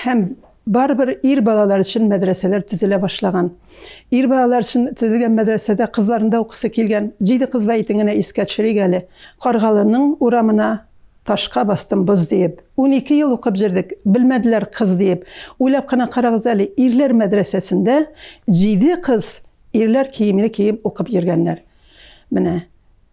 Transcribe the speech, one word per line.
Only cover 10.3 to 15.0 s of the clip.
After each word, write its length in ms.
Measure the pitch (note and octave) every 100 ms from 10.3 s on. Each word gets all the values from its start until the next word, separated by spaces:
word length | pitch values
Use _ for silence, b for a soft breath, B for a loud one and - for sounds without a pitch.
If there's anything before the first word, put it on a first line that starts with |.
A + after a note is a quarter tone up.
| A#3+ A3 G#3+ G#3+ A3 - - - _
ташка 400 | - G3+ - -
бастым 400 | A3 G3 - G3+
боз», 220 | F#3 G3+ D#3+
диеп, 320 | G3 F3 - _ -
унике 400 | C4+ C4+ C4 D4
ел 160 | D4
укып 240 | A#3+ B3 F#3+
җирдек, 400 | G#3+ F3+ - -
белмәделәр 640 | G#3 G#3 B3+ C4 A#3 A3 G3+
кыз 280 | - G#3 F3+